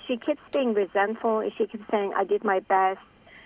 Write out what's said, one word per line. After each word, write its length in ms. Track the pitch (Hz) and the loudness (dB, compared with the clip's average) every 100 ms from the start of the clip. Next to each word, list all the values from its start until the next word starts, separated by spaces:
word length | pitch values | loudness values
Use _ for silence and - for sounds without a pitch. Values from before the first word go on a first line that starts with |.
| - | -6
she 100 | 240 | -6
keeps 240 | - 294 - | -4 -4 -4
being 220 | 285 254 | -2 2
resentful, 680 | 208 190 202 202 226 233 220 | 2 0 0 0 0 0 0
and 120 | 202 - | -2 -2
she 80 | 214 | -4
keeps 180 | 220 208 | -6 -4
saying, 240 | 214 196 196 | -2 0 -2
"I 80 | |
did 180 | 190 208 | 0 0
my 180 | 214 190 | 0 0
best," 400 | - 190 190 190 - - - - | 2 2 2 0 -12 -20 -20 -20